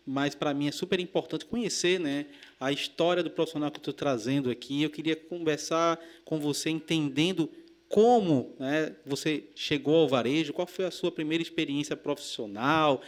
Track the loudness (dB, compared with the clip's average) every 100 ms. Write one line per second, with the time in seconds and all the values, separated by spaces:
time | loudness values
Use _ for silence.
0 | -6 -2 -2 0 -2 0 -2 -2 -2 -2
1 | 0 -2 -2 -8 -6 -4 -2 0 2 2
2 | 0 -2 -6 -14 -20 _ -2 -2 -4 0
3 | 2 2 0 -2 -2 -2 -4 -4 -8 -4
4 | -2 -2 0 0 0 -4 -4 -2 -2 -2
5 | -4 -4 -6 -4 -2 -2 -2 2 2 0
6 | -6 -20 -6 -2 -2 -2 -2 -4 0 0
7 | 2 2 2 2 -2 -4 -20 _ _ 6
8 | 8 6 6 2 2 -6 -2 0 -2 -6
9 | -8 -4 -2 -2 -6 -10 -2 0 4 4
10 | 6 4 2 0 0 -4 -6 -4 -4 -2
11 | -4 -2 -2 -2 -2 -4 -2 -2 -4 -4
12 | -4 -6 -6 -10 -8 -2 2 4 4 2